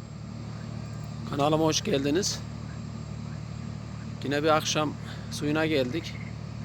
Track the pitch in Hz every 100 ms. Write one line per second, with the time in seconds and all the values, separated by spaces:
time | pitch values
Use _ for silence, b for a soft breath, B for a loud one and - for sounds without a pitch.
0 | - - - - - 76 - - - -
1 | - - - 139 143 156 160 151 - 139
2 | 143 160 208 - - - - - - -
3 | - - - - - - - - - -
4 | - - 131 143 156 156 - 165 151 -
5 | B B B - 147 156 160 151 127 160
6 | - - - 73 - 76